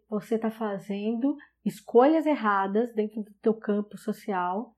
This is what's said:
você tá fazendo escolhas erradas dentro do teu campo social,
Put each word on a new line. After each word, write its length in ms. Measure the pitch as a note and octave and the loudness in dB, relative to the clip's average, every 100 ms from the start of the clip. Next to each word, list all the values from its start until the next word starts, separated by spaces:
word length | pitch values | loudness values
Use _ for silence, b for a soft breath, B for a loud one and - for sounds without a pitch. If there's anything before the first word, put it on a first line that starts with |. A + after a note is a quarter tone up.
| - | -8
você 300 | G#3 - A3+ | -8 -2 -2
tá 120 | A3+ | -2
fazendo 840 | A3 A3 G3 - G3+ G#3+ A#3 C4+ C#4+ B B | -4 -6 -6 -6 -6 -4 -2 -2 -2 B B
escolhas 640 | G#3 - - A#3 C#4 D#4+ D4+ | -6 -6 2 6 6 6 2
erradas 680 | B3+ A3 G3 G3 G#3 A#3+ | 0 2 0 2 0 0
dentro 280 | G#3+ G#3+ A3 | -2 -4 -6
do 100 | G3+ - | -12 -4
teu 140 | A3+ | -2
campo 420 | A3 - G#3 G#3 F#3+ | 0 -2 -2 -4 -8
social, 800 | - G#3 - F#3 F3+ F#3+ B3 | -8 -8 -4 -2 -2 -4 -8